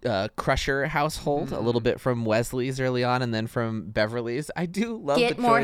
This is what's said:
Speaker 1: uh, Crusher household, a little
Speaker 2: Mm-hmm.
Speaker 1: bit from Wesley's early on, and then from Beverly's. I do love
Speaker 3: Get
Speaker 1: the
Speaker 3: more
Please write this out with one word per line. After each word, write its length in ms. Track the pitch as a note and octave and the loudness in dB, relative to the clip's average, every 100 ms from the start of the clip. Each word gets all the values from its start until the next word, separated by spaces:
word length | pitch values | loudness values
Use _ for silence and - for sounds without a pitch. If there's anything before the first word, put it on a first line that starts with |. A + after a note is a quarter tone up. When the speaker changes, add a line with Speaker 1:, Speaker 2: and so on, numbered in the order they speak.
Speaker 1:
uh, 240 | B2 G2+ G#2+ - | -2 0 -2 -2
Crusher 500 | - C3+ - C#3 D#3 | 0 0 0 0 0
household, 640 | D3+ D3+ - D#3 C#3+ D3 | 0 0 -2 -2 -2 -2
a 80 | - | -2
little 220 | A2+ A#2+ | 0 2
Speaker 2:
Mm-hmm. 40 | |
Speaker 1:
bit 160 | A#2+ - | 2 0
from 240 | C3+ A#2+ | 0 0
Wesley's 540 | A2 G#2+ A#2 C3 B2+ C3 | 2 2 2 -2 -4 -2
early 240 | C3 B2+ | 0 0
on, 200 | B2 B2 | 2 2
and 120 | B2 | 0
then 140 | A2+ A2+ | -2 -2
from 420 | B2+ A2+ A2 F2+ | -2 -2 -4 -4
Beverly's. 640 | G#2+ G#2+ A#2+ A#2 B2 D3+ | 0 0 0 -4 -4 -6
I 120 | - E3+ | -6 -4
do 300 | G3 A#3 A3+ | -2 -2 -2
love 220 | C#3 F#3 | 0 2
Speaker 3:
Get 160 | A#3+ | 2
Speaker 1:
the 80 | A#3 | 2
Speaker 3:
more 160 | A#3+ A3+ | 4 4